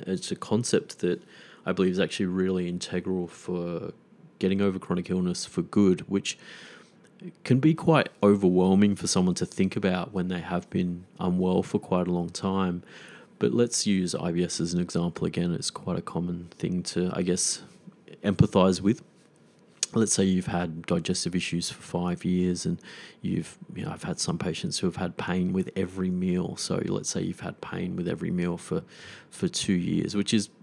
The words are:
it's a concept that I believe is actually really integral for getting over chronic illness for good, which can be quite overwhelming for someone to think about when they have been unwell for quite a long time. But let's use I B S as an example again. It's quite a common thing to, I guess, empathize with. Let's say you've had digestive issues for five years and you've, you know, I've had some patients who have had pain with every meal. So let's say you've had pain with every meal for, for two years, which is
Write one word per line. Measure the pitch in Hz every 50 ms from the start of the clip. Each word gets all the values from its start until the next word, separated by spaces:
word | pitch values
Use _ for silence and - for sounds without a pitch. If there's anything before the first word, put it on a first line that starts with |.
| -
it's | 92 95 87 - -
a | 101
concept | - - - 107 113 120 - - - - - - -
that | 85 90 87 - - - - - - - - - -
I | -
believe | 90 92 92 92
is | 90 98
actually | 87 82 - - 98
really | 90 90 95 92 92 92 90 90 87
integral | 87 90 - - 92 90 90 95 92 90 87
for | 82 - - - - 90 87 87 87 85 80 - 90 - - _ _ - - - - _ -
getting | 95 92 95 98
over | 101 98 92 92
chronic | - - 90 90 87 -
illness | 92 92 90 90 87 - -
for | - - -
good, | 80 - - 104 101 92 90 - - -
which | 98 98 - - - - - - - - - - - - - - _ - - - _ - - 175 - _
can | - - 123 135
be | 143 156 165
quite | - - 165 160 131 - - - -
overwhelming | 104 101 104 98 98 90 90 90 92 95 95 98 104 101 98
for | - 82 -
someone | - 95 90 90 90
to | - 90
think | - - - 98 95 -
about | 104 98 95 90 90 87 -
when | - 92 90 92
they | 92 87
have | 87 - 90 90 - -
been | - 95 90 87 87 87 92 - - -
unwell | 92 92 90 90 92 92 92 92 92
for | - - 104
quite | - - 95 90 87
a | 90
long | 87 87 87 85
time. | - - - 95 95 98 95 90 87 90 - - - - - - - - - - - -
But | - 120
let's | 120 117 120 117 - - - 104
use | 98 92 90 85 -
I | - - 85
B | 82 87 90
S | 82 - -
as | 85 85
an | 87 87
example | 87 - - 87 85 85 - - 87
again. | 82 78 87 87 87
It's | 82 - - -
quite | - - - 92 90 90
a |
common | - - - 87 90 87 87 87 87 85 -
thing | - 90 90 90 90 87
to, | - - 87 90 90
I | - -
guess, | 92 87 90 - - - - - - - - - - - - _ - - - -
empathize | - 104 98 - - - - 98 92 95 90 85
with. | 92 101 - - - - _ _ _ _ _ _ _ _ _ _ _ _ _ - - -
Let's | - 113 110 101
say | - 104
you've | 95 95 92 90 87
had | - - 87 90 80 80 82 -
digestive | - 90 87 80 - 92 - - 85 90
issues | 90 - - 85 87 - -
for | - -
five | - - - 87 90 90 87 - -
years | 90 90 90 90 90 90 85 -
and | 85 87 - - - - - - - - -
you've, | - 92 95 85 - - - - - - -
you | - -
know, | -
I've | - - -
had | 185 165 -
some | - 170 165 165
patients | - 87 80 - - 160 - -
who | 98
have | 90 -
had | - 92 85 -
pain | - - - 90 92 90 92
with | 92 95 90 - -
every | 95 92 87 92 95 92 92
meal. | 90 90 92 92 90 90 87 - -
So | - - - 92 90 90
let's | 95 98 98 98 -
say | - -
you've | 92 92 90 -
had | - 90 - -
pain | - - 92 92 90 90 90
with | 90 85
every | 87 85 82 85 87
meal | 90 90 87 87 87
for, | 85 - - 90 82 - - - - - - - - - -
for | - - 95 87
two | - - - 104
years, | 95 87 87 90 87 85 - - 104
which | 101 101 -
is | 113 107 101 - _ _